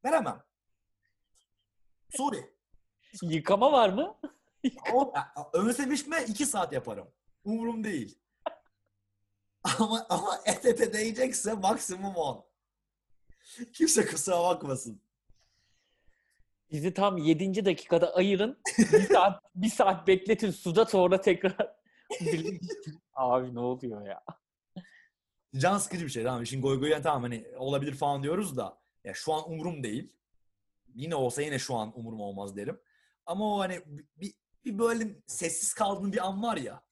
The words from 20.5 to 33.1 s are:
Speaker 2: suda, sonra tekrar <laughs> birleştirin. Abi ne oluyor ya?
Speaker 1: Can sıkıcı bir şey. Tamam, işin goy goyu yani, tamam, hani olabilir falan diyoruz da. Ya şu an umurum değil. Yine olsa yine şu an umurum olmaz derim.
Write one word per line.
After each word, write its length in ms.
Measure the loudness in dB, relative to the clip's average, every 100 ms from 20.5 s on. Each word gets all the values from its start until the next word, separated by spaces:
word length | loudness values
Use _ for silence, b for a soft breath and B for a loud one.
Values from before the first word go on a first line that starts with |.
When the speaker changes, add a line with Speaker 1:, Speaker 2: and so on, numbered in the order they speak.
Speaker 2:
suda, 340 | -2 0 4 4
sonra 360 | 6 6 6
tekrar 540 | 4 2 0 -2 -4 -6 _
<laughs> 280 | _ _ -6
birleştirin. 800 | -2 -2 -2 -6 -10 -12 -12 -18 _
Abi 420 | -4 2 2 0 -4
ne 40 |
oluyor 480 | -4 -4 -8 -10 -12
ya? 160 | -14 -14 -18 _ _ _ -20 B B B _ _ _ _ 0
Speaker 1:
Can 200 | 2 2
sıkıcı 280 | -2 -6 -6
bir 60 |
şey. 120 | -4
Tamam, 200 | -2 -2
işin 180 | -4 -2
goy 180 | 0 0
goyu 120 | 2
yani, 120 | 2
tamam, 180 | 2 -2
hani 240 | -2 -8 -12 -10
olabilir 360 | -4 -2 -4 -2
falan 280 | -2 -2
diyoruz 340 | -2 -4 -4 -4
da. 240 | -8 -10 _ _
Ya 100 | -14
şu 200 | -10 -4
an 180 | -4 -4
umurum 320 | -8 -8 -8
değil. 300 | -6 -8 -10 _ _ _ _ _ _ _ _ -12
Yine 200 | -6 -2
olsa 260 | -2 -2
yine 180 | -4 -4
şu 160 | -4 -4
an 240 | -6 -10
umurum 200 | -12 -10
olmaz 340 | -10 -8 -10 -8
derim. 260 | -8 -10 _ _ _